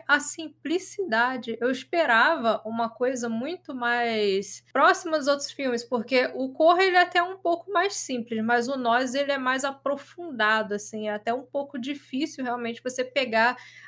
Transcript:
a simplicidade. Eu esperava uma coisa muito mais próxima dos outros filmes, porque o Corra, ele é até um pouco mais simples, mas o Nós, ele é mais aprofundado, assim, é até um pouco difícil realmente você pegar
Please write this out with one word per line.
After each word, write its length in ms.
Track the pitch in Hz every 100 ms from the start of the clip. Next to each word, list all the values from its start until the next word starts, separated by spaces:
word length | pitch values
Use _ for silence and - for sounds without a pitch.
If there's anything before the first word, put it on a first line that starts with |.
| -
a 120 | 285
simplicidade. 1400 | 285 - 311 - 277 349 - - 370 220 240 262 240 220
Eu 120 | 240
esperava 880 | 262 - 349 294 226 269 320 233 208
uma 260 | 220 226 226
coisa 380 | - 247 262 233
muito 460 | 226 262 359 -
mais 880 | 262 240 240 233 220 208 196 196 - _
próxima 460 | 262 311 359 339 311
dos 100 | 269
outros 240 | 285 -
filmes, 320 | - 269 240
porque 460 | - 247 220 254 254 -
o 140 | 262
Corra, 340 | - 320 349
ele 120 | 381 359
é 60 |
até 220 | 349 359
um 140 | 359 381
pouco 340 | 349 339 -
mais 240 | 392 392 403
simples, 480 | - 247 226 220 220
mas 220 | 240 240
o 100 | 277
Nós, 380 | 240 233 262 269
ele 160 | 277
é 60 | 277
mais 240 | 254 262
aprofundado, 1120 | 277 269 269 277 - - 349 247 214 220 202 208
assim, 320 | - 220 214
é 60 |
até 200 | 208 220
um 80 | 247
pouco 380 | 285 285 285 277
difícil 640 | 240 285 - 262 311 -
realmente 400 | 254 240 233 233
você 200 | 254 247
pegar 540 | 254 285 254 220 233 247 - -